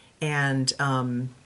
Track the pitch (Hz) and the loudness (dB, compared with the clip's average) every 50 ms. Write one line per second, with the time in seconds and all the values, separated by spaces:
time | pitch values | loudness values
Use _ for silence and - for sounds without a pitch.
0 | - - - - 160 151 151 143 139 135 135 135 131 127 - - 143 139 135 131 | -20 -18 -10 -4 -4 -2 0 2 2 2 2 2 0 0 0 0 0 0 2 0
1 | 127 127 120 120 127 127 - - - | 0 0 -2 -2 -4 -6 -8 -14 -20